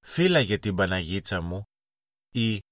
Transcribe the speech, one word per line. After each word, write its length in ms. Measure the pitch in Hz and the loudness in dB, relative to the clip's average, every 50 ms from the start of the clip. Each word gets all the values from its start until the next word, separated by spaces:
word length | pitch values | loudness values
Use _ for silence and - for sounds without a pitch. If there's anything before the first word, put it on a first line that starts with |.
| _ | _
φύλαγε 520 | - - 156 175 185 175 151 120 92 107 - | -6 0 2 2 4 4 4 4 2 0 -2
την 180 | - 107 92 | 0 -2 0
Παναγίτσα 640 | 90 98 90 92 92 85 78 92 98 - - 101 90 | 0 0 0 0 -2 -2 -2 -4 -4 -4 -4 -4 -4
μου» 220 | 85 85 90 98 107 _ _ _ _ _ _ _ _ _ _ _ _ _ | -4 -4 -6 -8 -10 _ _ _ _ _ _ _ _ _ _ _ _ _
ή 320 | - 123 113 113 107 98 - _ | -2 0 0 0 0 -2 -8 _